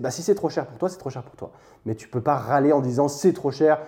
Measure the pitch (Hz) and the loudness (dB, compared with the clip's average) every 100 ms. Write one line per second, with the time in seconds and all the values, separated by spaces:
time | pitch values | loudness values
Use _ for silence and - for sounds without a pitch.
0 | 127 127 170 196 160 160 135 113 180 180 | -4 -4 0 0 0 -4 -8 -4 -6 -6
1 | 135 127 - - - - - - 110 110 | -10 -12 -14 -16 -18 -18 -20 -12 -8 -8
2 | - 123 120 139 110 143 139 147 127 123 | -6 -4 0 -2 2 2 4 4 2 0
3 | 143 143 190 175 143 131 156 151 | 0 2 2 2 -2 2 4 4